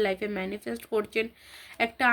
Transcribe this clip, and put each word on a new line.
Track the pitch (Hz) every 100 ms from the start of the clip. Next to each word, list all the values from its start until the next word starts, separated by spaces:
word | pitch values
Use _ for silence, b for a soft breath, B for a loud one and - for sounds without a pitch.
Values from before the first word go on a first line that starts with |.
| 208
লাইফে | 190 208 202
ম্যানিফেস্ট | 190 208 - 233 -
করছেন, | 214 208 226 226 B B B B B 233
একটা | - 254